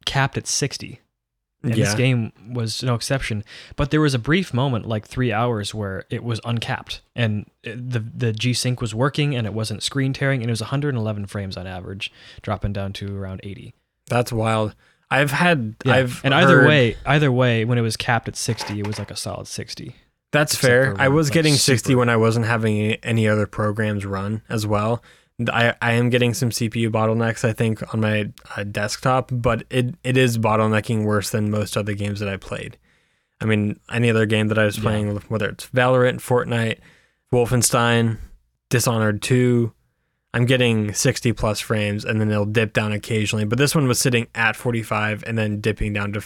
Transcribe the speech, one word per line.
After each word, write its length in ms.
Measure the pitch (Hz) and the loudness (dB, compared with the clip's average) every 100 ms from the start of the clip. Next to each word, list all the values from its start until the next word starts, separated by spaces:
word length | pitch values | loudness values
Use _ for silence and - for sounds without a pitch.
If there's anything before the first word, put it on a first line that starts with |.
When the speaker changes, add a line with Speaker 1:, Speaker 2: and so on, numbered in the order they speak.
| - | -4
Speaker 1:
capped 320 | 139 139 113 | 0 -2 -2
at 80 | - | -4
sixty. 540 | - 139 - - - _ _ _ _ _ _ | -4 -4 -6 -12 -16 _ _ _ _ _ _
And 100 | 143 | -2
this 160 | 113 101 | 0 2
Speaker 2:
Yeah. 40 | 107 | 2
Speaker 1:
game 360 | 127 123 110 - 104 | 2 0 -2 -8 -10
was 320 | 123 113 - | -6 -4 -4
no 140 | 131 117 | -2 -2
exception. 480 | - 135 - 107 - - - - | -2 -4 -4 -6 -8 -16 -10 -4
But 160 | 143 | 0
there 80 | 156 | 2
was 140 | 151 | 2
a 40 | 127 | 0
brief 340 | 117 180 180 | 2 0 0
moment, 360 | 120 139 117 - | -2 0 -2 -2
like, 180 | 110 - | -6 -4
three 260 | - 123 | -2 -2
hours, 400 | 104 120 110 101 | 0 0 -2 -4
where 320 | 107 98 95 - | -6 -6 -6 -8
it 140 | 120 | -8
was 160 | 117 113 | -6 -6
uncapped. 580 | 117 117 - 120 - - _ | -4 -4 -4 -8 -8 -14 _
And 340 | - 113 104 - _ | -2 -2 -2 -6 _
it, 260 | 120 110 123 | -14 -10 -6
the, 80 | 123 | -4
the 320 | 113 113 120 | -6 -4 -4
G-Sync 480 | 107 123 120 127 123 | 0 -2 0 -2 -4
was 160 | 117 107 | -4 -2
working, 400 | 139 - 143 127 | -2 0 -2 -2
and 100 | 107 | -4
it 80 | |
wasn't 260 | 107 110 101 | -4 -6 -6
screen 280 | - 139 135 | -6 -2 -2
tearing, 280 | 135 139 135 | 0 -2 0
and 80 | 117 | -2
it 20 | |
was 80 | 110 | -4
a 40 | 110 | -4
hundred 220 | 139 147 | -2 -2
and 100 | 123 | -2
eleven 260 | 110 104 | -2 -4
frames 320 | 101 107 95 90 | -6 -6 -8 -8
on 120 | 92 | -10
average, 420 | 92 92 98 - - - - | -10 -10 -10 -12 -14 -20 -12
dropping 300 | - 101 104 | -6 -4 -4
down 200 | 101 98 | -4 -6
to 220 | 95 101 98 | -8 -8 -8
around 260 | 95 95 | -8 -10
eighty. 300 | 101 95 113 - _ _ - | -12 -14 -16 -20 _ _ -4
Speaker 2:
That's 240 | 120 120 | -2 -2
wild. 420 | 113 113 110 107 - _ _ - | -2 0 0 -2 -6 _ _ -2
I've 220 | 131 143 | 0 2
had, 460 | 139 175 156 110 110 | 2 2 2 -2 -2
Speaker 1:
Yeah. 80 | 131 | 2
Speaker 2:
I've 260 | 127 123 123 | 2 2 0
Speaker 1:
And 100 | 135 | 2
either 280 | 139 175 131 | 6 8 8
Speaker 2:
heard 40 | 127 | 8
Speaker 1:
way, 300 | 147 117 - - | 6 4 0 0
either 240 | 147 147 | 2 4
way, 340 | 123 127 117 | 4 2 2
when 140 | 110 120 | 0 0
it 40 | |
was 140 | 113 - | 0 -2
capped 300 | - 113 - | 0 0 -2
at 80 | |
sixty, 460 | - - 110 - 104 | -6 -4 -4 -4 -6
it 60 | 101 | -4
was, 100 | 104 | -6
like, 140 | 101 | -8
a 40 | - | -8
solid 300 | 104 98 101 | -8 -10 -10
sixty. 480 | - - - - - _ _ _ | -12 -12 -12 -16 -18 _ _ _
Speaker 2:
That's 220 | 147 151 | 0 2
Speaker 1:
Except 140 | - 135 | 2 4
Speaker 2:
fair. 260 | 120 135 98 | 6 4 2
Speaker 1:
for 40 | |
Speaker 2:
I 60 | 131 | 4
Speaker 1:
when, 80 | 147 | 4
Speaker 2:
was 120 | 151 | 4
Speaker 1:
like, 60 | |
Speaker 2:
getting 200 | 170 156 | 4 4
sixty 360 | 139 - 120 - | 4 4 2 4
Speaker 1:
super 80 | 123 | 4
Speaker 2:
when 80 | 120 | 4
I 80 | 113 | 4
wasn't 300 | 113 113 113 | 4 2 0
having 300 | 117 110 107 107 | 0 2 2 0
a-, 80 | 113 | -2
any 240 | 120 117 110 | 0 2 4
other 180 | 107 101 | 2 0
programs 580 | - 107 104 107 104 | -2 -2 0 -2 -2
run 380 | 98 98 101 110 - | -4 -4 -4 -6 -4
as 180 | 117 104 | -4 -2
well. 340 | 104 107 120 - _ _ - 117 | 0 0 -2 -6 _ _ -6 -2
I, 240 | - 117 - | 2 0 2
I 100 | 120 | 0
am 160 | 117 120 | 2 2
getting 240 | 120 120 | 2 2
some 180 | 110 120 | 0 -2
C 160 | - 113 | -2 -2
P 120 | 117 | -2
U 100 | 113 | 0
bottlenecks, 520 | 110 110 113 113 113 | 0 0 2 0 0
I 80 | 120 | -2
think, 300 | 110 117 110 - | 0 0 -2 -4
on 80 | 113 | -2
my, 300 | 107 107 104 - - | 0 0 -2 -8 -12
uh, 80 | - | -8
desktop, 680 | 101 104 104 - 135 131 127 | -6 -4 -4 -2 0 0 0
but 320 | 123 120 113 - | -2 0 -2 -2
it, 240 | 131 123 - | -2 -2 -2
it 120 | 127 127 | 0 4
is 220 | 127 117 | 4 2
bottlenecking 640 | 110 110 110 107 104 110 | 2 4 4 2 0 0
worse 260 | 107 104 95 | 2 0 0
than 200 | 110 107 | -2 0
most 260 | 107 101 113 | -2 -2 -2
other 180 | 104 | -4
games 260 | 101 104 101 | -4 -4 -4
that 80 | 101 | -4
I 80 | 95 | -6
played. 400 | - 107 - - _ _ _ _ _ - | -8 -10 -12 -16 _ _ _ _ _ -6
I 60 | 110 | 0
mean, 340 | 107 104 - - | 2 0 -4 -6
any 180 | 117 120 | 0 2
other 140 | 110 107 | 4 2
game 220 | 110 107 | 2 2
that 100 | 107 | 2
I 80 | 107 | 2
was 100 | 104 | 2
Speaker 1:
Yeah. 60 | |
Speaker 2:
playing, 320 | 107 107 104 101 - | -2 0 -2 -4 -4
whether 200 | 110 98 | -4 -4
it's 180 | - - | -6 -4
Valorant, 480 | 127 123 127 123 120 | 2 4 4 4 0
Fortnite, 580 | - 123 117 117 113 - - _ _ _ - | 0 0 0 -2 -2 -4 -12 _ _ _ -2
Wolfenstein, 840 | 123 117 123 113 123 117 117 117 113 - - _ _ - | 0 2 2 2 2 4 4 2 -2 -10 -20 _ _ -2
Dishonored 520 | 123 120 113 110 104 | 0 2 2 2 0
two, 520 | - 127 123 120 117 - _ _ _ _ _ | 2 4 4 4 0 -4 _ _ _ _ _
I'm 140 | 117 120 | 0 2
getting 460 | 131 120 110 104 | 4 4 2 0
sixty 380 | 98 135 - 123 | 0 0 0 0
plus 260 | 107 110 104 | 0 -2 -2
frames, 440 | - 110 104 104 | -2 0 0 -2
and 160 | 110 110 | -2 0
then 100 | 107 | 2
it'll 140 | 107 104 | 0 0
dip 260 | 110 107 | 0 0
down 200 | - 107 | 0 -2
occasionally. 540 | 104 - 113 104 107 104 | -2 -2 -2 0 0 0
But 120 | 120 | 0
this 160 | 143 | 0
one 140 | 165 131 | 2 2
was 100 | 117 | 2
sitting 300 | 135 120 120 - | 2 0 -2 -2
at 180 | 113 | -2
forty-five 680 | - 127 117 110 107 107 107 - | 0 -4 -4 -2 -2 -2 -4 -4
and 100 | 113 | -2
then 240 | 107 104 | -2 -2
dipping 340 | 110 104 107 | -2 -2 -2
down 180 | 104 101 | -2 -4
to, 100 | 104 | -6